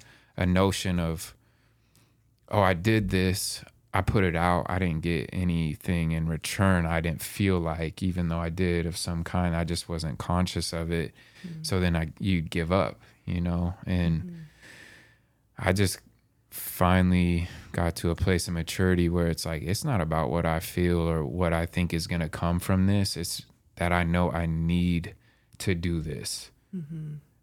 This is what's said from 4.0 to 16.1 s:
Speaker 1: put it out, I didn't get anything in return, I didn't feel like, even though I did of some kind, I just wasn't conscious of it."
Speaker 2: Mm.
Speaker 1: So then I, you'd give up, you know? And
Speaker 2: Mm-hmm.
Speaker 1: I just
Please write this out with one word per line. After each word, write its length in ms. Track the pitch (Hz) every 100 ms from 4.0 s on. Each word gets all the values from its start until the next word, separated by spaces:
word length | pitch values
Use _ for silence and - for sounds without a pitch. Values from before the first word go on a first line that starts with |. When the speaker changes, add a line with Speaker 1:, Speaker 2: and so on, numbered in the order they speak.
Speaker 1:
put 220 | 95 113
it 120 | 92 82
out, 300 | 87 87 -
I 100 | 92
didn't 220 | 92 80
get 280 | 85 82 -
anything 800 | - 90 85 80 73 - 87 82
in 140 | 80 80
return, 600 | 80 - - 98 90 82
I 120 | 82
didn't 200 | 82 76
feel 380 | - - 101 90
like, 420 | 82 80 80 -
even 260 | 92 90 85
though 100 | 82
I 100 | 85
did 380 | 82 92 85 85
of 100 | 80
some 260 | - 85
kind, 320 | 82 92 90 82
I 80 | 82
just 220 | 85 -
wasn't 300 | 82 80 62
conscious 560 | - 87 90 - 80
of 180 | 85 82
it." 220 | 85 73 - - - 87
Speaker 2:
Mm. 160 | 80 78
Speaker 1:
So 140 | 95
then 160 | 90 85
I, 160 | 80 -
you'd 300 | 98 90 80
give 220 | 87 82
up, 280 | 95 69 - - _ -
you 160 | 90
know? 340 | 87 87 87 87 -
And 360 | 90 85 80
Speaker 2:
Mm-hmm. 180 | 90 85 151 - - - - - - _ _ _ _ -
Speaker 1:
I 140 | -
just 260 | 92 95 - -